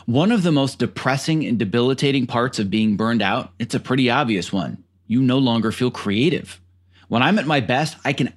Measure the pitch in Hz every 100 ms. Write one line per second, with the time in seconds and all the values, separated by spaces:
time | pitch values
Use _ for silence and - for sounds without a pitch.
0 | - 123 190 233 175 143 135 - 226 -
1 | 131 139 - 156 110 214 107 120 123 131
2 | 139 135 120 117 123 - 101 107 107 101
3 | 110 117 98 120 139 - - 135 - 131
4 | 123 127 131 98 85 98 67 - _ _
5 | - 120 131 131 131 117 110 107 123 -
6 | 104 101 156 127 - - _ _ _ _
7 | _ 113 139 208 139 147 117 127 156 -
8 | 127 143 123